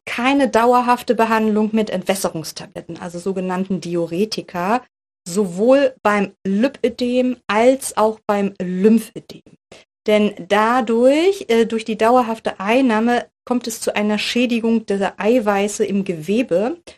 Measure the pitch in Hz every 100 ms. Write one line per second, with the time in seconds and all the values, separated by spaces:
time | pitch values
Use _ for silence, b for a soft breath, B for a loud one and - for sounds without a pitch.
0 | - - 247 277 262 220 240 247 240 247
1 | - 220 220 226 220 208 214 220 214 185
2 | 180 190 180 165 151 - 165 175 - 165
3 | 180 170 190 190 185 185 190 185 170 170
4 | 165 175 214 - - 180 180 147 - _
5 | _ _ - 180 196 175 226 277 269 -
6 | 208 208 196 - 190 196 269 - 240 -
7 | 247 247 254 247 - 208 240 269 - -
8 | 220 220 - 208 196 196 180 185 208 226
9 | 220 - - - _ _ _ B B _
10 | - 214 208 - 175 202 220 254 226 226
11 | 254 294 359 392 - 226 226 226 220 214
12 | 220 254 226 220 - - 196 247 262 214
13 | 233 240 - _ - 247 240 - - 202
14 | 208 208 - 240 247 233 226 226 220 196
15 | 190 - 202 247 208 202 208 208 220 196
16 | 190 165 160 214 262 170 220 339 -